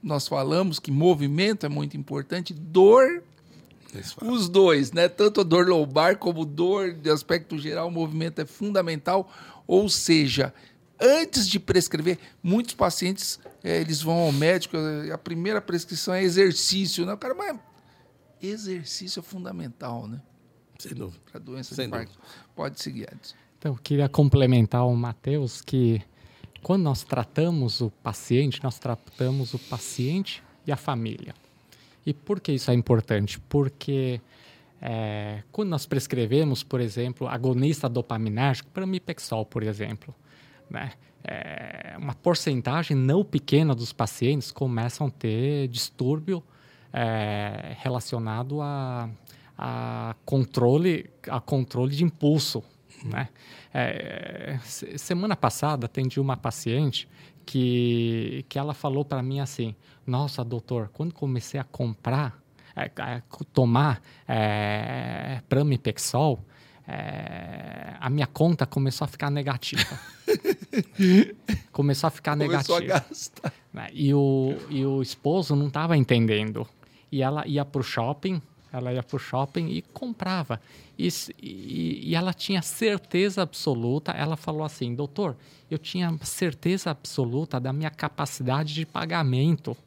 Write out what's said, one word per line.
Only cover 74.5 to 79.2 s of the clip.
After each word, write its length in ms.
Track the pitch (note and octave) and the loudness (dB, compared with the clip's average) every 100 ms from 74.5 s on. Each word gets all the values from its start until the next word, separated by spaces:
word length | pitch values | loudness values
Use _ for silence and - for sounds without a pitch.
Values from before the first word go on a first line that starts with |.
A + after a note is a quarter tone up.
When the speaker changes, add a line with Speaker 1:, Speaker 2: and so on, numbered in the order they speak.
| C#3 - | -2 -4
Speaker 3:
e 160 | C#3+ C3+ | -2 -2
o 160 | C3+ | -2
esposo 540 | B2+ - C#3+ F3+ D3+ C#3+ | -4 -4 0 0 2 0
não 140 | D3 | 0
tava 260 | D3 E3 D#3+ | -2 2 4
entendendo. 720 | B2+ A#2+ A2+ G#2+ G#2+ A2 A2+ _ - _ _ | 6 4 4 2 -2 -6 -10 _ -20 _ _
E 100 | C#3 | -2
ela 260 | C3 D3 D3+ | -2 -2 -2
ia 160 | C#3+ | -2
pro 200 | C#3+ C#3+ | -2 -4
shopping, 580 | B2 - A#2 C#3+ F#3+ F3+ - _ _ | -2 -2 -2 -2 -2 -4 -6 _ _
ela 180 | B2+ B2+ | -8 -4
ia 80 | B2+ | -4
pro 140 | A#2+ | -4
shopping 480 | C3+ | -8